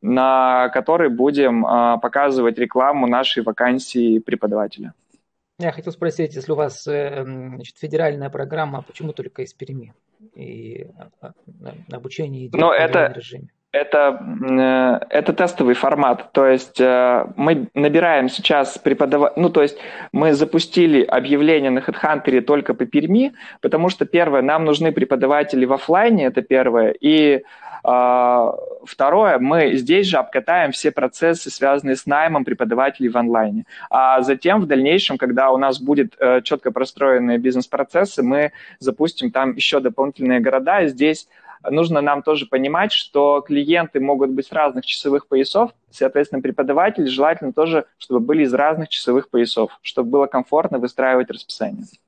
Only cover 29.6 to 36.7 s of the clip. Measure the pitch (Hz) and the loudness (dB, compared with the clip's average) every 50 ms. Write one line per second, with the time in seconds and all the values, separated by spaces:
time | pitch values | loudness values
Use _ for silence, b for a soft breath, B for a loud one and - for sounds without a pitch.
29.6 | 156 131 - 135 123 123 165 196 202 190 180 143 127 - - 135 123 - 165 180 | 2 2 2 0 2 2 2 2 2 2 0 -2 -2 -2 -4 -6 -2 0 0 0
30.6 | 170 143 131 - - 151 139 - 139 131 _ - - 165 170 165 - 139 - - | 0 0 -4 -2 -4 -2 -2 0 -4 -4 _ -2 0 0 0 0 -4 -12 -8 -2
31.6 | 131 139 139 143 135 135 131 131 - - 143 143 156 165 165 147 131 127 123 - | 0 2 2 0 0 -2 -4 -4 -2 -2 0 0 0 0 0 -2 -2 -4 -4 -4
32.6 | 127 110 117 117 131 139 135 - 131 120 113 123 120 117 117 113 110 107 104 110 | -2 -2 0 0 0 0 -2 -2 -4 -2 0 0 0 0 0 0 0 0 -2 -6
33.6 | - B B B B B - 127 131 131 131 131 123 131 139 131 - 170 190 220 | -8 B B B B B 0 2 2 4 4 2 2 0 -2 0 2 2 2 2
34.6 | 190 151 143 135 131 143 165 190 196 - 143 131 - 127 123 123 135 135 131 131 | 2 2 0 2 2 2 2 2 0 -2 -4 -4 -2 -2 0 2 2 4 4 2
35.6 | 139 135 131 123 127 135 147 143 135 110 _ _ - 127 123 127 120 - 156 135 | 2 0 -2 -2 -2 0 0 2 0 -2 _ _ 0 2 2 2 0 -2 -6 -4
36.6 | _ 127 | _ -4